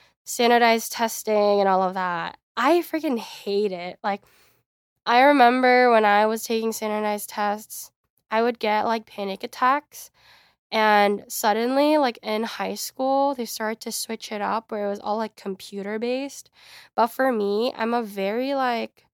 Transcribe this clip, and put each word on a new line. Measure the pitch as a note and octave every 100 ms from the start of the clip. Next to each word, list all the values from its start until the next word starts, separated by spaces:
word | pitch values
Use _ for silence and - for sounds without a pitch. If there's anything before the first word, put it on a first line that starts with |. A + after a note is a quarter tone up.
| _ _
standardized | - - A#3+ A#3+ A#3 A3+ -
testing | - A3+ - - G#3+ G#3 G3+
and | G3
all | F#3+
of | F#3+
that. | F#3+ F3+ F3 E3 - _ -
I | B3+ F4
freaking | D#4+ D#4+ D4+ A#3
hate | - - - G3+ G#3
it. | F3+ F3+ -
Like, | - G3+ _ _ _ _ _ _ _ _
I | - A#3+
remember | C#4 C#4+ A#3+ B3+ B3+ B3 B3
when | A3+ G#3+
I | G#3
was | A3 A3
taking | - A3+ A3+
standardized | G#3+ G#3+ G#3+ G#3+ G#3 -
tests, | - G#3 G#3+ - - - _ _ _ _
I | A3
would | A#3+ A#3
get, | G#3+ G#3+ A3+
like, | A3+
panic | - - G3 G3
attacks. | A#3+ - B3+ C#4+ - - - _ _ _ _ _ _
And | A3+ G#3+ G#3 G3+ G3+ -
suddenly, | - A3 G#3+ A#3+ C4+ D4 D4+
like, | C4 A#3
in | A3 G#3+
high | A3+ - G3 G#3
school, | - - C4 C4+ C#4
they | C4
started | A3+ - G#3+ A3
to | -
switch | - - A3+ -
it | G#3+
up | G3 G#3 -
where | G#3+ G3+
it |
was | G3+
all, | G#3+ G#3+
like, | G#3+ -
computer-based. | - F#3+ - G3+ G3 A3 A#3+ B3+ C#4 - - _ - - -
But | - A#3
for | - C4
me, | A3+ G3+ G#3 B3 -
I'm | A3+
a | A#3+
very, | A3 G3+ F#3+ A3+ C4
like, | C#4 B3+ A#3 A3+ _ _